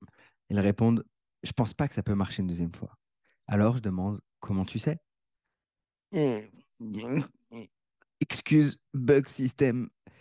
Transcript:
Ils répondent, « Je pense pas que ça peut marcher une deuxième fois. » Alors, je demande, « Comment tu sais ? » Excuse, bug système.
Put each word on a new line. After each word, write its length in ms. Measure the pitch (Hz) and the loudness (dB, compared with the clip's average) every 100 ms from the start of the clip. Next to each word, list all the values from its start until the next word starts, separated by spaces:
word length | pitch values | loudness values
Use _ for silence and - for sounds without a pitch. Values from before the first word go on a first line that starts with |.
| - _ _ _ - | -20 _ _ _ -4
Ils 100 | 101 | 0
répondent, « 440 | 98 101 113 117 - _ _ _ | 2 4 4 2 -2 _ _ _
Je 80 | - | -8
pense 220 | - 110 | -2 -2
pas 140 | - 143 | -2 -4
que 80 | - | -2
ça 80 | |
peut 120 | 101 101 | -2 0
marcher 260 | 95 - | -2 -2
une 60 | 92 | -4
deuxième 260 | 85 85 | -2 -4
fois. » 240 | - - _ _ _ _ _ - | -6 -14 _ _ _ _ _ -4
Alors, 300 | 101 107 123 | 2 2 2
je 40 | |
demande, « 400 | 107 92 95 104 _ - | -2 -2 -4 -6 _ -16
Comment 260 | - 98 90 | -4 -2 -2
tu 140 | 117 | -2
sais ? » 200 | 147 165 _ _ _ _ _ _ _ _ _ _ - 185 143 110 107 - _ - 113 104 117 147 - _ - 113 107 _ _ _ _ - | -4 -4 _ _ _ _ _ _ _ _ _ _ -6 0 0 0 -6 -20 _ -16 -10 -8 -4 -4 -4 _ -20 -18 -20 _ _ _ _ -6
Excuse, 600 | - - - 156 143 - _ | -4 -4 4 4 4 0 _
bug 340 | 139 120 139 135 | -4 4 4 4
système. 640 | - 131 - 135 123 117 _ - _ | -2 -4 0 0 0 -6 _ -20 _